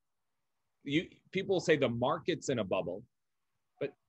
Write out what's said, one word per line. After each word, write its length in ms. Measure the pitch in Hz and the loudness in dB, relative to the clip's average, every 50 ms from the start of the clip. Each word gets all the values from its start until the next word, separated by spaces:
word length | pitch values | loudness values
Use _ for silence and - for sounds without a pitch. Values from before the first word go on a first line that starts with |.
| _ _ _ _ _ _ _ _ _ _ _ _ _ _ _ _ _ | _ _ _ _ _ _ _ _ _ _ _ _ _ _ _ _ _
you, 220 | 143 139 165 - - - _ _ _ | 0 0 0 0 0 -14 _ _ _
people 280 | - 190 190 196 190 175 | -6 -6 -2 0 0 0
say 180 | - - 160 | 4 4 4
the 100 | 143 135 120 | 4 4 0
market's 600 | 120 117 123 131 160 165 - - 165 - - - | 2 0 0 0 0 0 -2 -4 -4 -4 -2 -2
in 100 | 131 117 | -2 -2
a 40 | 104 | 0
bubble, 400 | 92 98 95 85 85 90 101 123 _ _ _ _ _ _ _ _ _ _ _ _ _ _ _ | 0 -2 -2 -2 -4 -8 -8 -12 _ _ _ _ _ _ _ _ _ _ _ _ _ _ _
but 140 | 143 135 - _ _ | -6 -6 -6 _ _